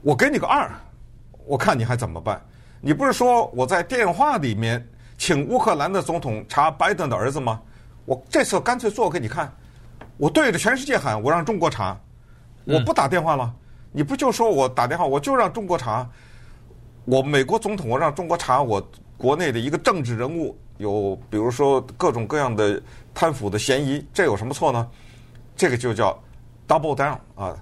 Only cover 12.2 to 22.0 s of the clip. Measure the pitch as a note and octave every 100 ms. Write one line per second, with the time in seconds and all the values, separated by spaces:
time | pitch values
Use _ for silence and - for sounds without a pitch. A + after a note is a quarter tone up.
12.2 | - - - - - D3+ A#2+ D#4+ C#3 F3+
13.2 | D#3+ C#3+ A#2+ A#2+ - - - - D3 C4+
14.2 | C4+ A3 A#3 D#3 C3 B2 B2 E3 D#3+ C#3
15.2 | C#3+ C4+ G3+ A#3 G3 E3+ A#2 A2 A#2+ -
16.2 | - - - - - - - - - C3
17.2 | C3+ C#3+ C3 G#3+ G3+ G#3 A#2 B2 D#3+ C#3
18.2 | F3 E3+ - C3 C3+ G2+ - - - -
19.2 | B2 D3 F3 A#2 B2 D#3+ - F#3+ A#2 A#2
20.2 | B2 E3+ D3 - - - G#2 G#2 G2 F#2+
21.2 | - G#2+ A2+ B2 C#3+ C3+ B2 -